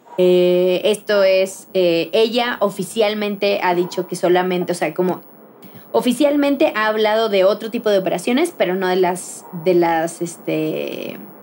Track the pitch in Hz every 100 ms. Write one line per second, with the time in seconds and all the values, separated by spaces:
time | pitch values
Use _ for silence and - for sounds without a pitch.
0 | - - 180 180 180 180 185 180 208 208
1 | 214 202 190 190 190 - - 190 175 165
2 | 165 220 226 240 240 - 202 190 170 226
3 | 208 214 208 202 202 202 180 175 180 -
4 | 185 175 175 180 185 180 175 180 160 156
5 | 185 165 - - - - - - - 233
6 | 247 220 285 294 285 277 311 214 214 220
7 | 214 220 220 196 190 214 226 240 214 196
8 | 180 190 247 247 349 - 175 185 185 185
9 | 175 180 - - - 175 170 175 170 165
10 | 165 - 170 - - 156 156 - 73 -
11 | - - - -